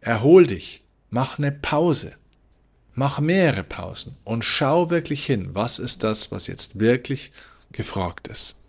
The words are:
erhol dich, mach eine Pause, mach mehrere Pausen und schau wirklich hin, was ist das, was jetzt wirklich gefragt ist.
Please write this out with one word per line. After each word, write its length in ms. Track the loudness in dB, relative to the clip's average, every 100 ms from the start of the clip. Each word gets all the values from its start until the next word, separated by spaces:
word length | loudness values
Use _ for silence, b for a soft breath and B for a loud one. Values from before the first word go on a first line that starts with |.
erhol 460 | -2 0 8 8 8
dich, 360 | 2 -8 -18 _ _ _
mach 300 | -2 -2 -2
eine 140 | -4
Pause, 600 | -2 -2 2 2 2 -2 -14 _ _ _ _ _ _ _
mach 280 | -2 -2 0
mehrere 420 | 2 4 4 2
Pausen 540 | -4 -10 -10 -10 -14 -14
und 200 | -6 -4
schau 460 | -2 0 2 2 2
wirklich 340 | 0 -2 -6
hin, 260 | -2 -2 -2
was 240 | -4 -2 -2
ist 240 | -6 -4
das, 280 | -2 -2 -4
was 180 | -6 -10
jetzt 300 | -10 -10 0
wirklich 520 | 2 2 0 -8 -8 B B B B
gefragt 580 | -10 -8 -4 -4 -6 -14
ist. 280 | -10 -12 -12